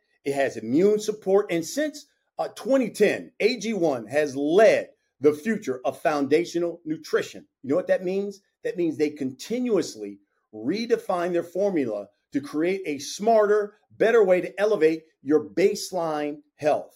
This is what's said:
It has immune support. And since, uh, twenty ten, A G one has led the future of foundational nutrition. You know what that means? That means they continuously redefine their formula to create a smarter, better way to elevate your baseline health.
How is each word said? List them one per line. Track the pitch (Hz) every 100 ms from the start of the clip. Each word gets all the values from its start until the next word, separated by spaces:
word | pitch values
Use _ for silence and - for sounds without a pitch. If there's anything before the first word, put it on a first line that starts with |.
| _ _
It | 139
has | 139 135 117
immune | 110 139 196 214
support. | 208 208 190 196 202
And | 170
since, | - 262 311 294 - _ _ -
uh, | 156
twenty | - 202 269 220
ten, | - 202 117 82 _
A | 202 247
G | 202
one | 214 165 127 104
has | 147 151 131
led | 147 180 220 131 98 _ _ _
the | 143
future | 147 226 214 - 127
of | 147 -
foundational | 170 151 139 156 170 170 170 165
nutrition. | 151 160 - 214 147 98 - _
You | 127
know |
what | 156 180
that | 170
means? | 185 190 202 202 _ _
That | 165 165
means | 170 135
they | 151
continuously | 147 131 127 - 240 247 196 143 110 104 101 _ _ _
redefine | 107 117 202 233 226 - 180 175
their | 170
formula | 170 180 202 175 123 104 101 _ _
to | 143
create | 139 147 170 190 180
a | 139
smarter, | - - 214 220 208 208 208 - _ _
better | 208 233
way | 190 185
to | 175 -
elevate | 208 202 156 160 - _
your | 135 151 -
baseline | - 196 208 - 185 165 151 147 151 _
health. | _ 151 139 -